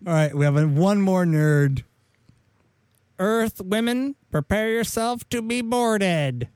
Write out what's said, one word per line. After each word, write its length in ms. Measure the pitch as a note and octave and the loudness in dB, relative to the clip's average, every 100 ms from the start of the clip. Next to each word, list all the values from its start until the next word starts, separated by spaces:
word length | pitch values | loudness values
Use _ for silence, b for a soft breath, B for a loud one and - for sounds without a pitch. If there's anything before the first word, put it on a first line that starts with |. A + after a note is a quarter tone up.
| - | 0
All 60 | |
right, 200 | E3 D3+ | 0 2
we 120 | C#3+ D3 | 2 0
have 100 | C#3+ | 2
a, 100 | D#3 | 2
one 360 | C#3+ F3+ G3+ | 2 2 2
more 240 | G3 F#3 F3+ | 2 2 2
nerd. 580 | D#3 D3+ D3 C#3+ C3+ - _ _ _ _ _ _ _ _ _ _ _ _ _ | 2 2 2 2 0 -8 _ _ _ _ _ _ _ _ _ _ _ _ _
Earth 400 | F#3+ A3+ A3+ - | -2 0 -2 -4
women, 540 | F#3+ G#3 A#3 B3 C4+ C#4 _ | -4 -2 0 -2 -4 -8 _
prepare 380 | D#3 D3 G3+ A3 | -6 -2 -2 0
yourself 560 | A3+ A3+ - A3+ A#3+ - | -2 -2 -4 -4 -4 -6
to 120 | A#3+ | -8
be 200 | A3+ A#3+ | -4 -4
boarded. 880 | A#3 A#3+ A#3+ A3 G3 E3+ C#3+ B2 A#2+ | -2 0 2 2 2 0 -2 -4 -8